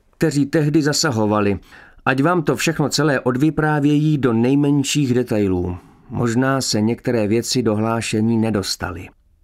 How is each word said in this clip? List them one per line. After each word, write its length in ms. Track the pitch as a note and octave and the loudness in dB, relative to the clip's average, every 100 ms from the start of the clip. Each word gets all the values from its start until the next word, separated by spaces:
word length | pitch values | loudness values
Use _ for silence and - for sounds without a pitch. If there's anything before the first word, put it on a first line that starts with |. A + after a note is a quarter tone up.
| _ | _
kteří 360 | - D#3+ C#3+ C#3 | -4 0 0 0
tehdy 360 | E3 D3 D#3+ | 0 2 2
zasahovali. 760 | D3 C#3 D#3+ A2 G#2+ G#2 G2+ F#2+ - - - - | 0 0 0 0 0 2 0 -2 -6 -20 -20 -4
Ať 180 | - C3 | -2 2
vám 200 | D3+ F3+ | 2 2
to 140 | D3+ B2+ | 0 0
všechno 320 | - D#3+ C#3+ | -2 -2 -2
celé 320 | - D3+ C3 | 0 0 0
odvyprávějí 960 | B2+ B2 D#3 D#3 D#3 D3+ C#3 D3 D3+ D3+ | 0 0 0 0 0 0 2 2 2 2
do 140 | B2+ | 2
nejmenších 800 | A2+ B2 C#3+ C#3+ C#3+ C3+ D3 C3+ | 2 2 2 2 0 0 -2 0
detailů. 640 | A#2+ A#2+ G#2+ G2+ F2+ F2+ F2+ - - - | 0 0 0 0 0 -4 -8 -14 -20 -10
Možná 500 | A2+ A#2 A2+ C3 C3+ | -4 -2 0 0 -2
se 200 | B2 A2 | -2 0
některé 460 | G#2+ A#2 - A#2+ G#2 | 0 -2 -2 -2 0
věci 360 | A#2 A#2 B2+ | 0 0 -2
do 140 | A2+ G#2+ | 0 0
hlášení 600 | A2 A2+ A2 A2 A2 A2+ | -2 -2 -2 -2 0 0
nedostaly." 680 | A2 G#2 F#2 - F2 F2+ G2+ - _ _ | 0 -2 -4 -6 -8 -10 -16 -20 _ _